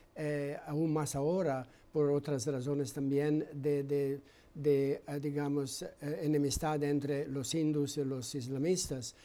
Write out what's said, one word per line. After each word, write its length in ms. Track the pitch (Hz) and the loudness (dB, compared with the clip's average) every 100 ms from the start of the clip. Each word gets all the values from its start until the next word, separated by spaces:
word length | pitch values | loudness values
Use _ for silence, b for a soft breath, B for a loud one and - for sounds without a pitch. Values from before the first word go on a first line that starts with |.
| B | B
eh, 420 | - 151 147 143 143 - | -6 -2 -2 -4 -6 -4
aún 260 | 147 160 | 0 2
más 220 | 151 143 | 2 0
ahora, 520 | 139 147 185 165 131 127 B - | 0 0 2 2 -2 -6 B -4
por 180 | 160 147 | 2 4
otras 360 | 143 143 139 117 | 4 2 0 0
razones 460 | 135 127 143 131 | -2 0 -2 -2
también 540 | - 139 139 151 151 151 | -2 0 2 4 2 0
de, 280 | 143 143 147 | -2 0 0
de, 380 | 139 143 139 139 B B B | 2 0 0 -2 B B B
de, 480 | - 143 139 139 139 - | -2 4 4 4 0 -4
eh, 140 | 143 | -4
digamos, 600 | 147 143 143 143 135 - | -2 -2 0 0 -2 -6
eh, 400 | - - 147 165 | -10 -8 -6 -2
enemistad 600 | 151 151 143 135 156 151 | 2 2 2 0 0 0
entre 440 | 143 147 139 139 147 | 2 0 0 -2 -2
los 280 | 135 131 | -4 -2
hindús 420 | 165 151 151 139 151 | 0 2 2 0 0
y 80 | |
los 300 | 135 131 117 | -2 -4 -4
islamistas. 800 | 143 123 135 156 180 - 131 117 B | -6 -4 0 0 0 -2 -6 -8 B